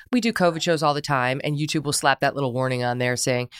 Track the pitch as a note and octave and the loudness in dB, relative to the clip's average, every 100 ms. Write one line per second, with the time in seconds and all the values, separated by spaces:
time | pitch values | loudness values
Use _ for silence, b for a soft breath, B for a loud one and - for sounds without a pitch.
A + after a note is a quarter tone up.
0 | B B3 A3+ - F3+ E3 F3 D#3+ D3+ C#3+ | B 0 0 2 2 2 0 2 2 0
1 | D3 C#3 B2 C3+ C#3+ D3 D3+ D#3+ C#3+ C#3+ | 0 0 2 0 -2 -2 -2 -2 -2 0
2 | D3 C3+ C#3 - C3+ A#2+ C3 B2 B2 B2 | 2 2 0 0 -2 0 -2 0 -2 0
3 | B2 B2 - B2 B2 B | 0 0 0 -2 -2 B